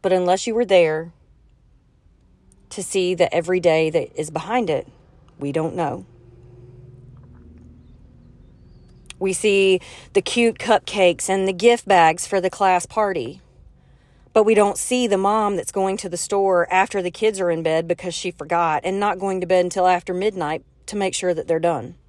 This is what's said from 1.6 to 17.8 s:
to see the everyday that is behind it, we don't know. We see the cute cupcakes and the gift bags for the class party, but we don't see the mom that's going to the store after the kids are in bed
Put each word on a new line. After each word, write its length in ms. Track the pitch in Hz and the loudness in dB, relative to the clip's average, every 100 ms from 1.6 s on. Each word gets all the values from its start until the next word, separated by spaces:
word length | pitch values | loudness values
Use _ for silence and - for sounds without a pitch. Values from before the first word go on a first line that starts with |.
| _ _ _ _ _ _ _ _ _ _ _ | _ _ _ _ _ _ _ _ _ _ _
to 120 | - | -12
see 320 | 180 190 180 | -4 -2 -2
the 180 | 175 175 | 0 0
everyday 580 | 170 165 185 170 160 160 | 0 0 2 2 2 2
that 280 | 160 - - | 0 -4 -8
is 120 | 156 | -6
behind 380 | 156 160 247 196 | -6 -4 -4 -2
it, 200 | 135 - _ _ _ _ - | -4 -6 _ _ _ _ -10
we 140 | 143 | -6
don't 240 | 151 156 180 | -4 -4 -4
know. 280 | 156 185 185 - - - - - - - - - - - - - - - - - - - - - - - - - - - - - - - | -6 -6 -12 -20 -20 -20 -20 -20 -20 -20 -20 -20 -20 -20 -20 -20 -20 -20 -20 -20 -20 -20 -20 -20 -20 -20 -20 -20 -20 -20 -20 -20 -20 -6
We 120 | 190 | -4
see 480 | 185 214 196 190 185 - - - | 0 2 4 4 2 0 -20 -2
the 80 | 202 | -2
cute 360 | - 240 233 - | 0 0 0 0
cupcakes 680 | - 208 - 208 180 160 - | 0 0 0 2 2 2 -2
and 180 | 196 190 | -2 -2
the 60 | |
gift 340 | 180 226 240 - | 2 4 2 2
bags 400 | 190 160 165 - | 4 4 2 -2
for 140 | 196 | -2
the 100 | 180 | -2
class 340 | - 190 180 | 0 2 2
party, 560 | - 220 208 175 120 190 _ _ - _ _ _ _ _ _ | 0 -2 -2 -2 -8 -12 _ _ -20 _ _ _ _ _ _
but 100 | 220 | 2
we 140 | 214 214 | 4 4
don't 200 | 202 196 | 2 0
see 300 | - 254 240 | -2 -2 0
the 100 | 196 | 0
mom 380 | 196 214 208 | 0 0 0
that's 160 | 190 - | -2 -6
going 260 | 202 190 190 | -4 -4 -4
to 100 | 190 | -8
the 80 | 170 | -8
store 500 | - 202 196 180 175 | -4 -2 2 0 2
after 320 | 185 196 202 | 0 0 -2
the 120 | 180 | -6
kids 260 | - 220 196 | -2 -4 0
are 140 | 175 | -2
in 100 | 165 | 0
bed 240 | 160 160 | 0 -2